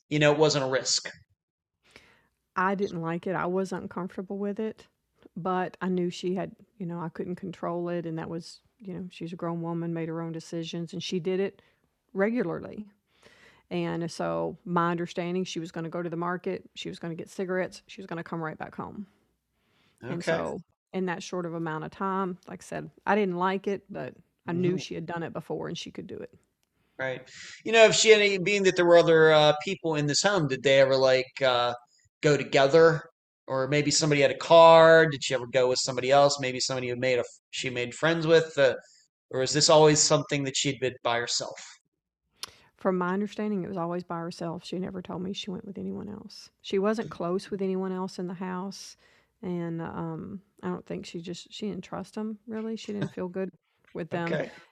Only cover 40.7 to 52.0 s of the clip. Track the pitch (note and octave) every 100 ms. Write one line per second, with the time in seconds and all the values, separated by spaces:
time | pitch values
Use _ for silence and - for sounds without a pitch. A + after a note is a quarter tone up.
40.7 | C3 B2+ B2+ B2 A#2 A#2+ - A#2 - -
41.7 | - _ _ _ _ _ _ - - _
42.7 | _ G3+ F#3 F3+ F#3+ G#3 - G#3+ G3 E3
43.7 | F#3 E3+ F3+ F3 E3+ E3+ - E3+ F3 -
44.7 | F3+ G3 F#3+ F3+ F#3+ F#3 G3+ - F3 G3+
45.7 | F#3+ F#3+ G3+ G#3 - G#3 - - _ -
46.7 | G3 G#3 A3 D#3 - F3 F#3 - G3 F#3+
47.7 | F#3 F#3+ F#3 F#3+ - F3+ F3+ F#3 F#3 G3
48.7 | - - - _ _ _ _ F#3 F3 E3+
49.7 | E3 E3 E3+ E3 D#3+ F#3+ G3 - _ F#3
50.7 | F3 - F3 - F3 F3 F3 - - G#3+
51.7 | F3+ - F3